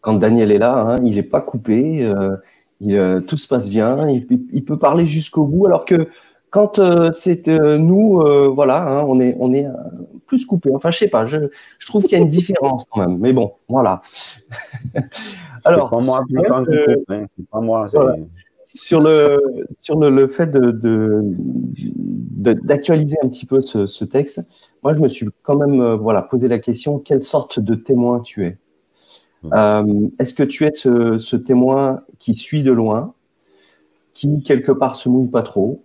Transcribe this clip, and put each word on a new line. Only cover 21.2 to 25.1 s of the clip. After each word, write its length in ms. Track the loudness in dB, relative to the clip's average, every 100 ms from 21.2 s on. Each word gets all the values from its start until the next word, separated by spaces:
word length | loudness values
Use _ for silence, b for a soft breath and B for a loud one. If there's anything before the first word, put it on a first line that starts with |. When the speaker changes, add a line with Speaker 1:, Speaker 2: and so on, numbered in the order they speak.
Speaker 1:
de, 1300 | 0 -4 -4 -4 -6 -8 -10 -8 -8 -8 -8 -4 0
d'actualiser 680 | 0 0 -2 2 0 0 -2
un 60 | -4
petit 160 | -6 -2
peu 160 | -2
ce, 240 | 0 -4 -4
ce 180 | -6
texte, 380 | -4 -4 -4 -8 -14 b b b
moi, 100 | -2
je 60 | 2
me 80 |
suis 200 | 0